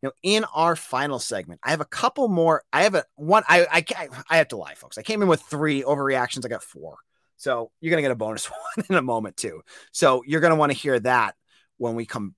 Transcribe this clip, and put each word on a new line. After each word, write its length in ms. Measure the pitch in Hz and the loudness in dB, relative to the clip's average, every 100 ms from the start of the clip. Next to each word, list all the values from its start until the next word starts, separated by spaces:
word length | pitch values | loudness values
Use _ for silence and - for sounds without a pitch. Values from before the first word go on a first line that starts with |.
Now, 100 | 135 - | -10 -6
in 220 | 180 214 214 | 0 0 0
our 240 | 147 165 160 | 0 0 0
final 420 | - 127 143 131 | -4 -4 -2 -4
segment, 420 | - 104 87 85 | -6 -8 -10 -10
I 60 | 120 | -4
have 100 | 156 | -4
a 60 | 151 | -4
couple 420 | - 233 - 247 | -2 -2 0 0
more. 360 | 180 165 160 - | 2 4 2 0
I 120 | 143 | 2
have 120 | 202 | 2
a 120 | 190 - | 2 -2
one. 300 | _ 151 208 214 | _ 2 2 6
I, 160 | 175 170 | 6 6
I, 120 | 160 160 - | 2 -2 -8
I, 120 | 156 123 - | -10 -14 0
I 80 | 165 | 2
have 120 | 151 | 2
to 100 | 113 | -2
lie, 160 | 71 | -12
folks. 240 | 73 62 - | -16 -16 -14
I 40 | |
came 200 | 107 214 | -6 -2
in 60 | 196 | 2
with 120 | 156 | 2
three 420 | - 147 151 139 | 0 -4 -2 -2
overreactions. 640 | 131 143 139 131 123 - | 0 -2 0 0 -2 -4
I 60 | 120 | -8
got 120 | 113 | -10
four. 360 | - - 78 73 _ _ _ _ | -12 -18 -18 -18 _ _ _ _
So 320 | - 123 113 _ | -6 -4 -6 _
you're 100 | 160 | -2
gonna 120 | 165 | 0
get 80 | 143 | 0
a 40 | |
bonus 300 | 120 107 110 | -2 -4 -6
<laughs> 320 | - - - - | -10 -10 -10 -8
one 100 | - | -2
in 40 | |
a 60 | 180 | 0
moment 380 | 127 117 107 - | 0 -4 -4 -8
too. 240 | 107 80 _ - - | -10 -10 _ -20 -16
So 300 | - 151 131 131 | 2 4 4 0
you're 160 | 156 | 2
gonna 140 | 165 160 | 4 4
wanna 180 | 147 | 2
hear 260 | 135 147 127 | 0 0 0
that 340 | 117 127 107 - _ _ _ _ | 4 2 2 -4 _ _ _ _
when 160 | 120 | -6
we 100 | 117 | -6
come 300 | 113 123 101 | -8 -8 -10